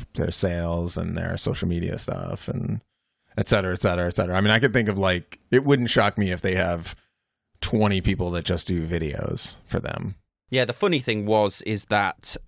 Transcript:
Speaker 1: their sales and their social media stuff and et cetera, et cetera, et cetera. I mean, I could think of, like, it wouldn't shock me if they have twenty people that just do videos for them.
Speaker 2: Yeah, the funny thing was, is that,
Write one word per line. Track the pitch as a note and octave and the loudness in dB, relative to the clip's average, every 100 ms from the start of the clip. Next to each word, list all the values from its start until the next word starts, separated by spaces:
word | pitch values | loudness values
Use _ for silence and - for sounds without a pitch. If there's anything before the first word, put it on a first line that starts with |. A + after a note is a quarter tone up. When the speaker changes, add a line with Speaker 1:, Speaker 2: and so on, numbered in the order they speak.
| - - | -8 -4
Speaker 1:
their | E2+ | -4
sales | - F#2 E2+ E2+ E2+ F2 E2+ | 0 -2 -2 -2 -2 -4 -4
and | E2+ F2 | -4 -4
their | E2+ F#2 | -6 -4
social | - - F2 | -4 -2 -2
media | F2 E2+ - | -2 -4 -6
stuff | - - - - - | -6 -6 -6 -8 -6
and | - F2 A2+ _ _ _ _ _ - | -6 -4 -6 _ _ _ _ _ -4
et | - | 0
cetera, | G#2+ F#2 | 2 2
et | F2+ | 0
cetera, | G2 F2 F2 | 0 2 0
et | F2+ | 0
cetera. | F2+ F#2 | 0 2
I | |
mean, | G2+ | 4
I | A2 | 4
could | C3 | 4
think | A#2+ G#2+ | 2 2
of, | G2 | 2
like, | F#2+ F2+ - - - | 2 0 -4 -18 2
it | B2 | 2
wouldn't | C#3+ C#3 A#2+ | 6 4 4
shock | B2+ G#2 - | 4 2 2
me | G2 | 0
if | F2+ | 0
they | G2+ F#2 | 0 0
have | F2+ E2+ D#2+ - _ _ _ _ _ - | 0 -2 -6 -14 _ _ _ _ _ -8
twenty | - G#2+ G#2+ F#2+ | -2 2 4 4
people | F2+ F#2 F2 | 2 0 0
that | F2 E2 | -2 -2
just | F2 - | -2 -2
do | F2 D#2+ | -2 -2
videos | E2+ D#2 C2+ - - - - - | -2 -2 -4 -4 -4 -6 -10 -6
for | - | -4
them. | - - - - _ _ - | -4 -6 -8 -10 _ _ -4
Speaker 2:
Yeah, | B2+ | 0
the | A#2+ | 0
funny | - G3+ D#3 | 0 2 2
thing | B2 G#2+ G#2 | 0 -2 2
was, | G#2+ G#2 - | 2 2 -2
is | - G#2 - | -4 -4 0
that, | G#2 G2 - - - | 2 2 -2 -4 -4